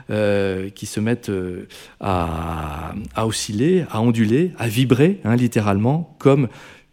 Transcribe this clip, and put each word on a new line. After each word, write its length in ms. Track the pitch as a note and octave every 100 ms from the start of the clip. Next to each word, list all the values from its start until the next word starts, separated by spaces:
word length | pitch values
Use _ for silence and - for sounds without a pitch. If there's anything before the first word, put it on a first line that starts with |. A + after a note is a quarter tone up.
| -
euh, 600 | G#2+ G#2 G2+ G2 F#2+ G2
qui 160 | - G#2+
se 120 | -
mettent, 300 | G#2+ A#2+ A#2
euh, 380 | G2 F2+ F2+ G#2 - - -
à, 920 | - F2+ E2 E2 D#2+ D#2+ D2+ D2 D#2 G2+ -
à 120 | - A2
osciller, 580 | G#2+ - G#2 C#3+ F#3 C#3+
à 100 | A2
onduler, 520 | A#2 A2+ A2 A#2+ F3+ -
à 80 | A#2
vibrer, 540 | G#2+ C3 B2+ D#3+ G3
hein, 120 | G#2+ A#2+
littéralement, 800 | A#2+ A#2+ G#2+ G2 A2+ D3+ E3+ -
comme 300 | C3+ C#3 A#2+ - - - _